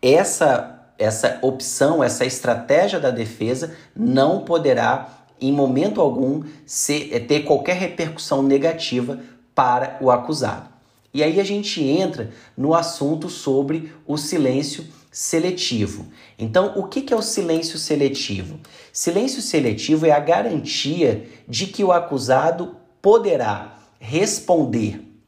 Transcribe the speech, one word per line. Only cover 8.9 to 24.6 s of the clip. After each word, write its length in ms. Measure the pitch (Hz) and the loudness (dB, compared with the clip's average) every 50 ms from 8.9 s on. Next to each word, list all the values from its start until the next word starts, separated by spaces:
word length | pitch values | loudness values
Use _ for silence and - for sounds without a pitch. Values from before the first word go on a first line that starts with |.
| 123 127 123 123 - - - - - _ _ _ _ | -2 -2 -2 -4 -6 -10 -12 -18 -20 _ _ _ _
para 440 | - 135 123 123 117 131 135 - - | 0 2 2 2 2 0 -2 -6 0
o 100 | 135 127 | 4 4
acusado. 580 | 123 120 - - 156 - - - - - - - - _ _ _ _ _ _ _ | 4 4 2 -4 -4 -4 -4 -4 -6 -8 -12 -18 -20 _ _ _ _ _ _ _
E 100 | _ 139 | _ 0
aí 160 | 151 160 160 196 | 0 2 2 2
a 60 | 196 | 0
gente 380 | 190 202 202 208 - - 175 | 0 -2 -4 -4 -6 -4 -2
entra 480 | 147 131 143 180 190 175 - - 113 110 - - - - _ | 0 0 2 2 0 -2 -4 -6 -8 -10 -10 -18 -20 -20 _
no 180 | - 131 147 160 | -4 0 2 2
assunto 540 | 170 170 165 - - 147 139 160 156 160 180 | 2 2 -2 -6 -4 -2 -2 -2 -2 -4 -10
sobre 640 | - - - 143 131 135 139 139 156 165 156 - - - _ | -10 -6 -2 0 0 0 0 0 -4 -6 -6 -10 -16 -20 _
o 100 | - 143 | -6 -6
silêncio 680 | 151 - - - 165 139 127 127 135 151 - - - - - - - _ _ | -6 -4 -4 -2 0 2 2 2 0 -2 -4 -8 -10 -14 -18 -20 -20 _ _
seletivo. 960 | _ - - - - 165 165 180 180 - - - 123 110 104 95 - 104 - - - - - - _ - | _ -8 -6 -2 -2 0 0 0 -2 -4 -4 -4 -2 -2 -2 -2 -4 -10 -14 -16 -18 -20 -20 -20 _ -10
Então, 340 | 113 110 110 180 190 208 - | -8 0 2 2 2 2 -2
o 80 | 202 185 | -4 -6
que 180 | - - 269 | -4 -6 -8
que 100 | 269 - | -2 0
é 40 | 247 | -2
o 60 | 220 | -2
silêncio 540 | 214 - - - 180 165 160 165 165 - - - | 0 -2 -4 -4 0 0 0 0 0 -4 -8 -8
seletivo? 840 | - - 156 143 139 135 139 - - - 104 95 92 - - - - - - - - - | -4 -2 0 2 2 0 0 -4 -6 -6 -6 -8 -8 -10 -14 -16 -18 -20 -20 -20 -20 -12
Silêncio 500 | _ - - 165 170 196 240 269 269 - | _ -4 -4 0 0 0 0 0 -4 -6
seletivo 640 | 214 - - 156 131 117 104 - - - 156 156 156 | -6 -2 0 0 0 0 -2 -2 0 0 0 4 6
é 60 | 160 | 4
a 80 | 147 147 | 4 4
garantia 1080 | 143 143 170 190 220 233 180 147 110 - - - - 139 160 180 165 127 107 110 - - - - - - | 4 2 2 2 2 0 -2 -4 -4 -4 -6 -4 -4 -4 0 2 2 2 2 0 -6 -14 -20 -20 -16 -8
de 180 | 123 110 190 | -6 -6 -6
que 160 | 185 - - | -6 -4 0
o 80 | 202 185 | 2 4
acusado 840 | 175 170 170 - 147 131 113 117 131 131 147 165 175 175 180 - - - - _ _ _ | 4 2 2 0 -4 -4 0 2 2 4 4 2 0 -2 -6 -10 -10 -18 -20 _ _ _
poderá 760 | - 196 220 226 208 202 165 135 120 110 101 101 92 90 - - - _ _ _ | 4 6 6 6 6 2 0 2 0 -2 -2 -4 -8 -14 -18 -20 -20 _ _ _
responder 1080 | - 110 135 165 202 214 - - - - 180 165 | -12 -4 0 0 0 0 -2 -6 0 2 2 2